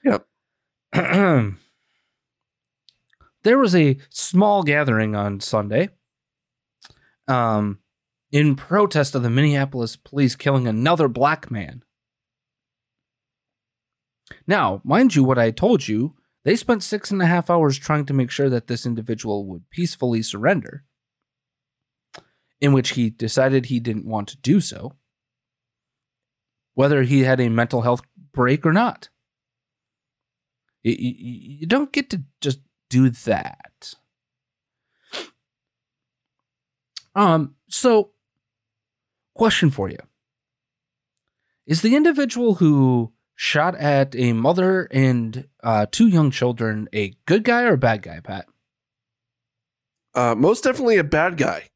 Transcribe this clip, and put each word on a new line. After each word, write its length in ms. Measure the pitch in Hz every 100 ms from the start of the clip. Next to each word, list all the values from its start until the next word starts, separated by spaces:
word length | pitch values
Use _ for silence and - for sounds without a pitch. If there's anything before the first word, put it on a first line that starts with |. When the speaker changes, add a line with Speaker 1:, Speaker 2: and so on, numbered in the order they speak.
| 269
Speaker 1:
Yep. 200 | - _ _ _ _ _ _ _
Speaker 2:
<clears throat> 600 | - - 180 196 143 104 92 _ _ _ _ _ _ _ _ _ _ _ _ _ _ _ _ _ _
There 140 | 214 262
was 160 | 233
a 240 | 175 151 135 -
small 540 | - - 180 208 202
gathering 540 | 156 147 139 110 110 104
on 240 | 104 98
Sunday, 480 | - 110 104 110 196 _ _ _ _ _ _ _ _ _ - _ _ _ -
um, 540 | 127 117 107 104 98 _ _ _ _ _
in 240 | 143 151
protest 600 | 139 - 196 202 156 139 135
of 80 |
the 60 | 120
Minneapolis 680 | 123 147 143 139 135 113 -
police 400 | _ 139 131 -
killing 320 | 143 139 123
another 400 | 110 135 170 143
black 420 | 123 139 156 -
man. 320 | 110 82 123 _ _ _ _ _ _ _ _ _ _ _ _ _ _ _ _ _ _ _ _ _ _ _ _ _ - -
Now, 340 | 196 120 98
mind 320 | - 151 262 151
you, 80 |
what 160 | 131 127
I 100 | 113
told 380 | 110 202 202 120
you, 260 | 107 143 _ _ _
they 100 | -
spent 300 | 226 - 226
six 260 | - 208 -
and 100 | 196
a 60 | 175
half 240 | 175 165
hours 260 | 175 151 139
trying 300 | - 151 139
to 80 |
make 160 | 139 123
sure 180 | - 139
that 200 | 123 -
this 180 | 120 123
individual 580 | 113 110 113 110 101 98
would 220 | 87 _
peacefully 520 | - 175 - 127 113
surrender, 640 | 113 104 131 185 - 143 _ _ _ _ _ _ _ _ _ _ _ _ _ - _ _ _ _
in 120 | 143
which 180 | 135 123
he 200 | - 113
decided 560 | - 113 - 131 135 120
he 140 | 120
didn't 260 | 117 107 -
want 220 | 110 101
to 80 | -
do 240 | 127 190
so, 340 | - - 117 _ _ _ _ _ _ _ _ _ _ _ _ _ _ _ _ _ _
whether 280 | - 139 147
he 200 | 123 139
had 160 | 131 131
a 80 | 120
mental 340 | 113 117 127
health 200 | 120 120 _ _ -
break 320 | 151 123 143
or 80 | 160
not. 360 | 175 240 - - _ _ _ _ _ _ _ _ _ _ _ _ _ _ _ _ _
Y-, 60 | 113
y-, 40 | -
y-, 540 | 123 - 120 120 - 147
you 60 | 160
don't 240 | 254 277
get 180 | 294 277
to 120 | 185 135 _
just 200 | 143 131 _ _ _
do 200 | 127 131
that. 840 | 113 - 104 - - - _ - - _ _ _ _ _ _ _ _ _ _ _ - 330 _ _ _ _ _ _ _ _ _ _ _ _ _ _ _ _ - _
Um, 400 | 196 202 160 139 _ _
so, 420 | - 254 220 208 _ _ _ _ _ _ _ _ _ _ _ _
question 360 | - 220 - 160
for 180 | 135 95
you. 100 | - - _ _ _ _ _ _ _ _ _ _ _ _ _ _ _ -
Is 160 | 160
the 120 | 220
individual 600 | 277 320 285 269 240 240 185
who 560 | 160 143 131 123 113 _ _
shot 400 | - - 147 165 180
at 380 | 147 139 139 123
a 160 | 123
mother 560 | 113 131 175 185 185 170
and, 580 | 135 131 123 113 123 135 _
uh, 240 | 117 110 107
two 160 | - 233
young 220 | 175 147
children 580 | 139 123 113 113 107 107
a 220 | 104 98 - -
good 180 | 196
guy 180 | 220 240
or 120 | 240
a 40 | 147
bad 240 | 123 107
guy, 180 | 90 80
Pat? 260 | - 95 - _ _ _ _ _ _ _ _ _ _ _ _ _ _ _ _
Speaker 1:
Uh, 200 | 127 120
most 300 | 113 156 240
definitely 320 | 269 254 247 208
a 60 |
bad 320 | 151 156 175 165
guy. 340 | 131 78 -